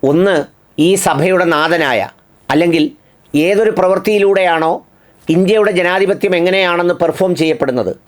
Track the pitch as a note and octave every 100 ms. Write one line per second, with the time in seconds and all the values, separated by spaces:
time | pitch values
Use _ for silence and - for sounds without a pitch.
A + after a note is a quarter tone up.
0 | C3+ D#3 F#3+ E3+ C3+ _ _ - D#3+ G3
1 | F#3 C#3+ E3+ F#3 F3 D3+ D#3+ E3+ D3 A#2
2 | F#2+ - _ _ _ C#3 E3+ E3 D3+ -
3 | _ _ _ C#3+ E3 G3+ A3 G3+ F#3 F#3+
4 | G3+ G#3 G3 G3 F3+ E3 D#3+ F3+ - _
5 | _ _ - E3 F#3+ G#3+ G#3 F3+ F3 F#3
6 | G3 G#3 G3+ F3+ F3 F#3+ F3+ F3 F3 E3+
7 | E3+ D#3 F#3+ E3 D#3+ D#3+ C#3 B2 F#2 -